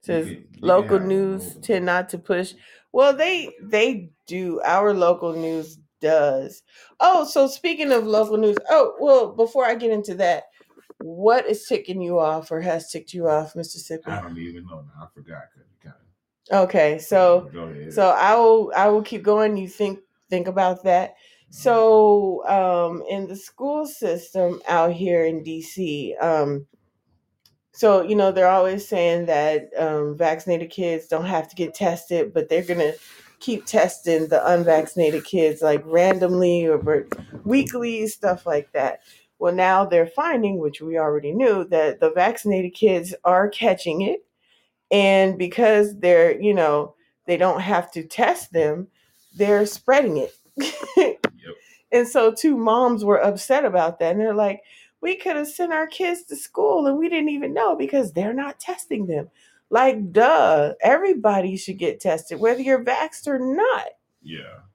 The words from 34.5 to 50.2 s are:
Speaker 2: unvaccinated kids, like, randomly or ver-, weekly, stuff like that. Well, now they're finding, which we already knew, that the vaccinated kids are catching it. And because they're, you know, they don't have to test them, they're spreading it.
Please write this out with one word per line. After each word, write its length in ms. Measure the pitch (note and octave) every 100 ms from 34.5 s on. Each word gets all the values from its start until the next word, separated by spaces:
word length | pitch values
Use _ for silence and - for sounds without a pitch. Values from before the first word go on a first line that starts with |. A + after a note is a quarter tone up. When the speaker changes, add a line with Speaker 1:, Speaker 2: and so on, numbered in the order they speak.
Speaker 2:
unvaccinated 720 | F3 E3+ D#3 D#3 F3+ D#3 D3+
kids, 380 | - F#3+ D#3+ D3+
like, 200 | D#3 D3 D3+
randomly 800 | E3 F#3 F#3+ F3+ F3+ F3+ F3 E3
or 120 | D3+
ver-, 300 | D3 D3+ - - - -
weekly, 640 | G3+ C4 C4+ B3 A#3 A3+ G#3+
stuff 380 | - G3+ F3+ F3
like 260 | D3 D3
that. 280 | D3+ C3 - _ _ _ _
Well, 160 | F3
now 300 | F3+ F#3 G3 G3
they're 200 | E3+ E3+
finding, 520 | - E4 C4+ G#3 F#3+
which 220 | D3+ -
we 160 | D#3+ E3
already 340 | D#3 D3 C#3+
knew, 320 | F#3+ C4 G3 F#3
that 340 | E3+ D#3 -
the 100 | D#3+
vaccinated 640 | E3 F#3+ A#3 G#3 F#3+ F3+
kids 400 | - G#3+ F3+ F3+ -
are 240 | F3 F3+ G3+
catching 540 | - A#3 A3+ F3 D#3
it. 240 | G3 F#4 _ _ _ _ _ _ _
And 480 | G3+ G3 G3 F#3+ F#3
because 600 | F3+ G3+ A3+ G#3+ G#3 G3+
they're, 400 | F3 F3 E3+ -
you 140 | G#3
know, 400 | F#3+ D#3 D3 D3 _ _ _ -
they 100 | E3+
don't 240 | F#3 F#3
have 300 | F#3+ F#3 F3
to 120 | E3+
test 480 | D#3+ - B3+ F4 -
them, 360 | E3 D3+ D#3+ F#3+ _ _ _ _ E3+
they're 300 | G3+ G#3 G#3
spreading 520 | - - C#4 B3+
it. 160 | D3+